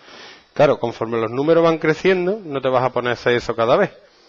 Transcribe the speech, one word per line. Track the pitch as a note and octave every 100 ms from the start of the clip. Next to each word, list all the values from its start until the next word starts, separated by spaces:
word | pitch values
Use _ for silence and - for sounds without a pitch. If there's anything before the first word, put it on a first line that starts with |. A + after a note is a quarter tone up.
| - - - - _
Claro, | - C#3+ A#2
conforme | A#2 - A2+ A#2
los | A2
números | B2 D3+ E3
van | E3 D#3+
creciendo, | D#3 D#3 F#3 F#3 F3 A3
no | E3+ C3+
te | C3
vas | B2+
a | B2+
poner | B2 A#2+
a |
hacer | A#2 B2+
eso | A#2+ - A2+
cada | A2+ E3+
vez. | F#3+ - _ _